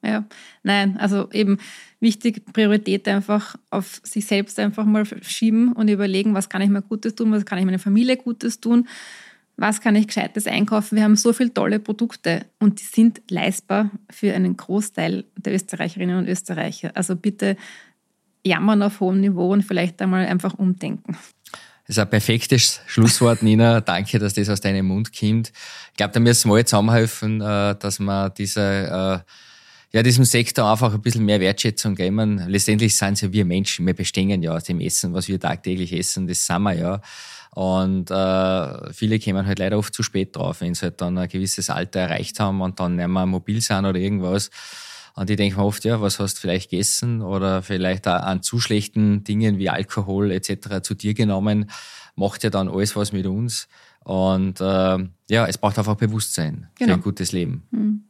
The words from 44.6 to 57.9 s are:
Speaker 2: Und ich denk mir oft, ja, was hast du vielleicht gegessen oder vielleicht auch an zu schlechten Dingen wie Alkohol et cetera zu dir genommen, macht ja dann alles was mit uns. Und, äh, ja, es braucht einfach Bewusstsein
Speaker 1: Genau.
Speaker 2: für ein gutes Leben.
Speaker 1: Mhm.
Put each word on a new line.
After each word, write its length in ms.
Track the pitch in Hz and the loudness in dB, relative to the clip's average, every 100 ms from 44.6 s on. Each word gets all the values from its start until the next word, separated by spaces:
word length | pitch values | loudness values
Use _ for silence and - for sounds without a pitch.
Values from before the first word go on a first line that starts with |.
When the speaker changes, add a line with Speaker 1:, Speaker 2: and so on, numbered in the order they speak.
| - - - - - | -20 -18 -18 -20 -18
Speaker 2:
Und 160 | - 95 | -8 -4
ich 80 | 104 | 0
denk 180 | 101 95 | 0 0
mir 80 | |
oft, 220 | 101 98 110 | -2 0 -2
ja, 160 | 117 | 0
was 160 | 101 - | 0 -2
hast 200 | 98 - | -4 -4
du 40 | |
vielleicht 300 | 92 92 92 | -2 -2 -2
gegessen 500 | 90 98 - 120 113 | -2 -2 -2 -2 -4
oder 400 | 98 98 95 95 | -2 -2 0 -2
vielleicht 460 | 92 95 92 95 - | -2 -2 -2 -2 0
auch 160 | 87 | 0
an 180 | 95 95 | 0 -4
zu 180 | - 120 | -2 -4
schlechten 640 | 113 107 101 110 107 104 | 0 -2 -2 0 2 2
Dingen 360 | 101 107 110 98 | 0 0 2 2
wie 100 | 95 | 0
Alkohol 600 | 80 98 - 98 98 101 | -2 -4 -4 -4 -2 0
et 140 | 92 - | -2 -4
cetera 360 | 95 - 98 | -8 -6 -8
zu 140 | - 104 | -6 -6
dir 180 | 107 | -4
genommen, 560 | 104 107 98 104 104 104 - - - - - | 0 0 2 0 0 -2 -10 -18 -20 -18 -4
macht 280 | 98 - | -4 -2
ja 60 | 113 | -2
dann 180 | 101 95 | 0 -2
alles 280 | 90 104 104 | 0 -2 -2
was 160 | 104 | -4
mit 160 | 104 95 | -2 -4
uns. 400 | 98 120 110 - _ _ _ | -2 -4 -6 -10 _ _ _
Und, 600 | - 95 95 95 95 92 | -4 0 2 2 0 -2
äh, 40 | 95 95 95 92 92 - _ | 0 2 2 2 -2 -10 _
ja, 160 | 110 113 | 2 2
es 140 | 92 | 0
braucht 180 | 104 104 | 0 0
einfach 180 | 104 104 | 0 0
Bewusstsein 760 | 110 110 - - 78 76 - _ | 0 -2 -4 -4 -4 -6 -14 _
Speaker 1:
Genau. 140 | 247 | 2
Speaker 2:
für 40 | 90 | 2
ein 40 | |
gutes 280 | 104 - - | 0 -4 -4
Leben. 360 | 90 85 139 - | -2 -4 -6 -6
Speaker 1:
Mhm. 360 | 247 208 | -2 -2